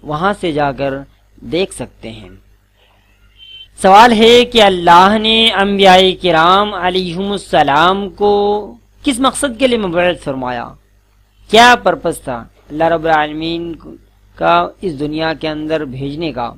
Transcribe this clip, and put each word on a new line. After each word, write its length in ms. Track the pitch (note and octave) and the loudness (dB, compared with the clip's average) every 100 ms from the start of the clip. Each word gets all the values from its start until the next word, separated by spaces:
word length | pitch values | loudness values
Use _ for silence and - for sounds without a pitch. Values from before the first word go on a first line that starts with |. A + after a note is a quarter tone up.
وہاں 320 | B2+ D3+ F#3+ G3+ | -8 -4 -4 -4
سے 100 | F3+ | -4
جا 200 | D3 C#3+ | -2 -4
کر 220 | B2 C#3 C#3 C#3 _ _ _ | -4 -6 -6 -12 _ _ _
دیکھ 380 | A#2 D#3 F#3 | -8 -6 -6
سکتے 380 | - A#2+ _ A2+ | -8 -16 _ -20
ہیں۔ 180 | A2 F#2+ G2 _ _ _ _ _ _ _ _ _ _ - - - - | -18 -20 -20 _ _ _ _ _ _ _ _ _ _ -20 -20 -20 -2
سوال 300 | F#3+ G3 B3 | 4 6 6
ہے 340 | A3 A3+ A#3+ A#3+ | 6 6 6 4
کہ 180 | A#3 | 2
اللہ 540 | G3+ F3+ F3 E3+ F#3+ G#3+ | 2 2 4 6 6 2
نے 360 | A3 A3+ A3+ | 0 2 0
انبیاء 440 | F#3+ G3 G3+ G3 F#3 F#3+ E3 | 0 -2 2 6 6 4 0
کرام 520 | F3+ D#3+ E3 F#3+ G#3 | 0 2 4 2 0
علیہم 580 | G3+ F3+ F#3 F#3 E3 G3 | -4 -4 -4 -6 -8 -6
السلام 800 | G3+ - F3 C#3+ C#3+ E3+ G3 G3+ | -8 -2 0 2 2 2 0 -6
کو 680 | - G#3 G3+ G3+ G#3 G#3 A#3 _ _ | -4 0 0 0 -4 -8 -18 _ _
کس 160 | - A#3 | -6 -2
مقصد 400 | C4+ - C#4+ A3 | -2 -2 -6 -4
کے 80 | C4 | -2
لیے 100 | A#3 | -2
مبعوث 460 | G3 E3+ F3+ E3+ | -2 -2 -2 -2
فرمایا؟ 460 | - C3 B2+ B2 A#2+ - _ _ _ _ _ _ _ | -8 -8 -8 -8 -10 -16 _ _ _ _ _ _ _
کیا 260 | G#3+ A#3+ A#3+ | 4 4 4
purpose 360 | F#3+ E3+ F3 D3+ | 0 -4 -6 -8
تھا 240 | - A#2+ A#2 _ _ | -10 -12 -14 _ _
اللہ 120 | D3 | -4
رب 220 | E3 E3 D#3+ | -2 -2 0
العالمین 720 | D#3 D3+ D3+ D#3+ E3+ E3+ D#3+ D#3 - _ _ _ _ | 0 0 -6 -8 -8 -10 -14 -18 -20 _ _ _ _
کا 320 | E3 E3+ F3 - | -2 0 -2 -8
اس 180 | G3 C3+ | -10 -8
دنیا 340 | D3 D3+ D#3+ | -8 -6 -6
کے 160 | D3+ D#3+ | -6 -8
اندر 360 | D3+ D#3 D#3 D3+ | -8 -6 -6 -6
بھیجنے 460 | C3 C#3 C#3+ E3 | -10 -10 -8 -8
کا؟ 220 | B2 A#2 | -8 -10